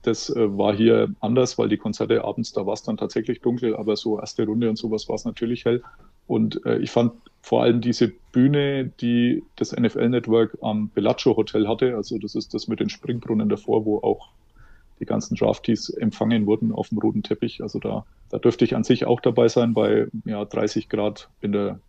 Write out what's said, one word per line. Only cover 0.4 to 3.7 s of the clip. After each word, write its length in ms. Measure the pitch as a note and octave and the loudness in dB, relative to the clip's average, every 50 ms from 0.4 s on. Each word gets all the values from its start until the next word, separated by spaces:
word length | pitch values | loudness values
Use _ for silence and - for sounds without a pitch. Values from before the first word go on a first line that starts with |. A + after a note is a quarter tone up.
| A2+ G#2 G2 | 0 0 2
war 160 | G2 G2+ G#2 G#2 | 2 2 2 4
hier 340 | G2+ A2+ A2+ A2+ A2 G#2+ G#2 G2+ _ | 4 6 6 6 6 4 0 -2 _
anders, 360 | - G#2+ A#2+ C3 B2+ B2 - | -2 0 2 2 2 2 0
weil 120 | - A2+ G#2+ | 0 0 0
die 80 | G#2+ | 0
Konzerte 480 | - - A2 G#2 - A2 G#2+ A2+ A2 - | -2 -2 -6 -4 -4 0 0 0 0 0
abends, 260 | - G#2 - A2+ - | -2 -4 -6 -6 -4
da 140 | - G#2+ G2 | -4 -4 -4
war's 180 | G2 G#2+ - - | -4 -6 -6 -6
dann 140 | - A2 | -6 -6
tatsächlich 420 | - G#2 G2 - A#2 A2 - A#2+ - | -4 -6 -4 -4 -4 -4 -4 -6 -2
dunkel, 340 | - B2 A#2+ A#2+ B2 A2+ | -2 -2 -2 0 -2 -2